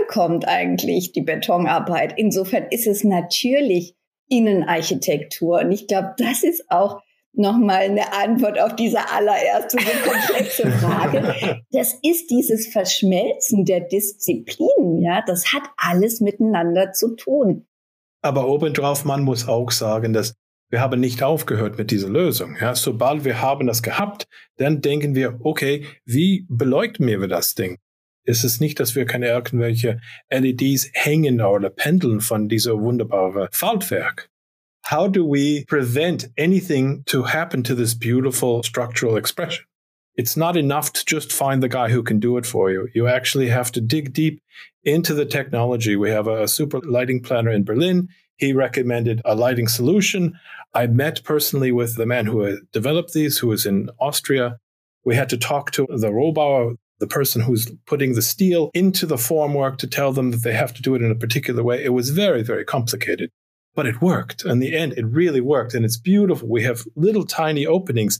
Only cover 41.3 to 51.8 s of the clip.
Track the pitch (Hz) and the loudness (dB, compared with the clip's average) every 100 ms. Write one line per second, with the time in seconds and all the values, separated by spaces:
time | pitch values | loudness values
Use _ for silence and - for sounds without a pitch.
41.3 | - 139 135 131 127 120 120 117 107 120 | -2 0 2 0 0 2 0 2 0 2
42.3 | 123 120 107 95 95 95 113 117 127 - | 0 -2 0 2 0 -2 0 2 2 0
43.3 | 139 127 123 120 123 113 156 139 147 156 | 0 2 0 0 -4 -2 -2 -2 0 0
44.3 | 151 _ - - _ - 156 175 147 143 | -2 _ -20 -20 _ 0 0 0 -2 -2
45.3 | 143 135 120 120 120 113 101 101 107 107 | -4 -2 -2 0 0 0 0 0 0 0
46.3 | 110 104 - 143 135 139 123 127 127 117 | -2 -2 -2 -2 -4 -2 0 0 -2 -2
47.3 | 123 113 107 95 110 175 180 180 - _ | 0 2 0 0 0 2 0 -2 -8 _
48.3 | _ 139 135 127 139 123 120 117 113 117 | _ 0 0 0 0 0 0 0 0 0
49.3 | 107 120 120 117 - 120 202 185 196 170 | 0 2 2 0 0 2 2 2 0 -2
50.3 | - - - - - 123 117 151 160 - | -4 -14 -20 -6 -2 2 2 0 -4 -2
51.3 | 151 147 143 131 120 | 0 0 0 0 0